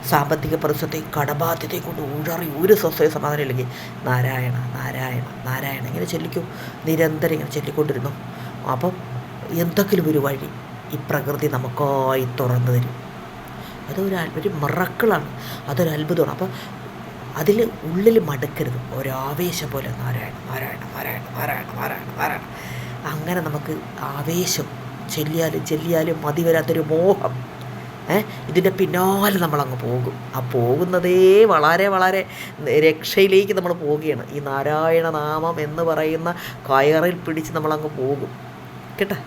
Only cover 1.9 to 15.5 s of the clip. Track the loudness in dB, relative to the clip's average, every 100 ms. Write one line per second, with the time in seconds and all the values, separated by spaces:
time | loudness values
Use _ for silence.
1.9 | -6 -6 -4 -4 -4 -4 0 6 6 6
2.9 | 2 2 2 -2 -2 -2 -2 -4 -8 -12
3.9 | -8 -2 2 2 0 -2 -2 -4 -6 -6
4.9 | -6 -4 -4 -6 -8 -6 -4 -4 -6 -6
5.9 | -4 -4 -4 -4 -6 -6 -10 -12 -8 -2
6.9 | 4 4 4 0 0 -2 -4 -4 0 0
7.9 | 0 -4 -6 -12 -12 -12 -8 -4 -2 -2
8.9 | -4 -8 -10 -10 -12 -6 -2 0 2 2
9.9 | 2 4 2 2 -2 -6 -12 -14 -14 -10
10.9 | -8 -2 -2 -2 0 0 0 -2 0 2
11.9 | 2 2 2 0 0 2 2 4 2 0
12.9 | -6 -12 -14 -14 -14 -14 -14 -12 -12 -8
13.9 | -2 -2 0 -2 -2 -2 -2 -2 0 -2
14.9 | 2 4 4 0 -10 -10